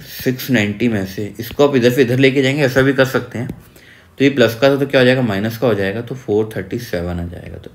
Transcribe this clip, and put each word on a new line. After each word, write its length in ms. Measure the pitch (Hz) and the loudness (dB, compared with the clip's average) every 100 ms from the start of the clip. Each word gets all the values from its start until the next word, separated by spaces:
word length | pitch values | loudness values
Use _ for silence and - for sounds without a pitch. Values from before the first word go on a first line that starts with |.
सिक्स 460 | - - 135 127 - | -10 -6 -4 -4 0
नाइंटी 380 | 120 104 104 120 | 0 0 0 -2
में 160 | 107 95 | -2 -4
से 260 | 104 101 101 | -8 -10 -10
इसको 280 | 110 - 143 | -8 2 2
आप 80 | 135 | 4
इधर 140 | 117 | 4
से 100 | 123 | 4
इधर 160 | 120 127 | 2 4
लेके 240 | 135 135 | 4 4
जाएंगे, 200 | 131 143 | 0 2
ऐसा 200 | 135 135 | 0 2
भी 100 | 135 | 2
कर 120 | 131 131 | 2 2
सकते 320 | 120 95 107 | 0 -6 -8
हैं। 100 | 120 - - - - - - - | -8 -10 -18 -20 -20 -20 -18 0
तो 60 | |
ये 60 | 135 | 0
plus 240 | 139 113 | 4 2
का 140 | 113 139 | 4 2
था 80 | 139 | 2
तो 100 | 135 | 2
क्या 140 | 135 | 4
हो 60 | 123 | 4
जाएगा, 160 | 131 | 4
Minus 360 | 120 98 110 - | 0 0 -4 -2
का 80 | 131 | 0
हो 80 | |
जाएगा, 260 | 101 98 107 | 0 -2 -4
तो 140 | 120 | -8
फ़ोर 340 | 131 - 104 107 104 | -10 -2 0 0 -6
थर्टी 220 | 92 117 | -8 -8
सेवन 420 | - 90 87 87 | -6 -6 -4 -6
आ 60 | 87 | -8
जाएगा। 300 | 85 - 85 | -10 -14 -16
तो 140 | - | -18